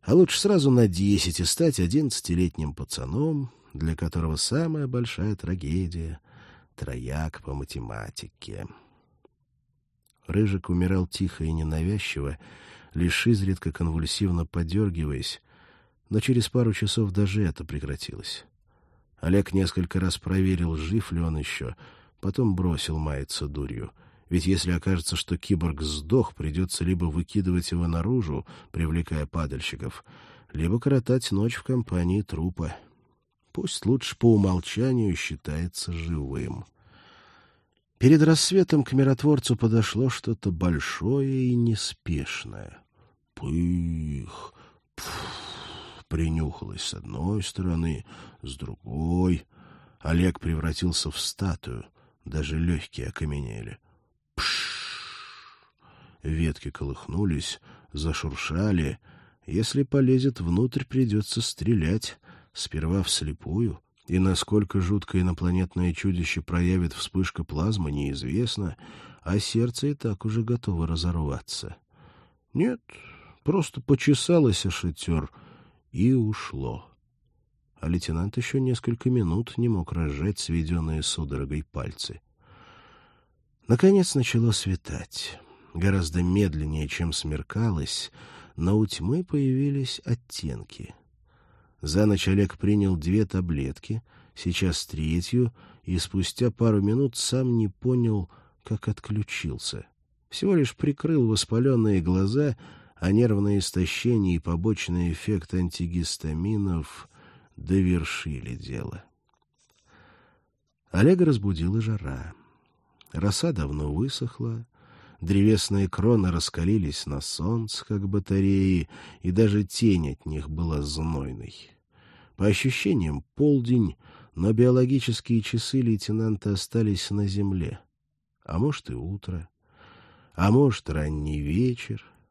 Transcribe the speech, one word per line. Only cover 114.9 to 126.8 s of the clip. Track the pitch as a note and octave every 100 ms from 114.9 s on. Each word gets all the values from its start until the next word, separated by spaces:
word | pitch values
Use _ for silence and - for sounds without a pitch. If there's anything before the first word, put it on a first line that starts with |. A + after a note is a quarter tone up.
| - - -
древесные | E2+ G2 G#2 G#2+ - G2 F#2+
кроны | - G2+ A#2 F#2
раскалились | E2+ - - E2+ G#2+ D#2+ - -
на | C#2+
солнце, | - - E2 A#2 A2 -
как | - G#2 G2
батареи, | G2+ G2 G2 G2 G2 F#2+ F2+ D#2 - - -
и | F2+
даже | F#2 A2+ G2+
тень | G2+ - A2+ F#2 D2+
от | C2+ -
них | D2+ D2
была | D#2 E2+ D2+
знойной. | D2 D2+ D#2+ D2+ C2+ A#1+ G#1 - - _ _ _ - - _ -
По | G2+
ощущениям, | G2 C3 B2 G2+ G#2 E2 C#2+ -
полдень, | - D3 C#3+ A#2 B2 G2+ C2 - - -
но | - F#2+
биологические | A2 B2 B2+ B2+ C3+ B2 A2 - A#2
часы | G#2 A#2 - C3+
лейтенанта | A#2+ G#2+ - G#2+ A2 G#2 G#2
остались | G2 - A#2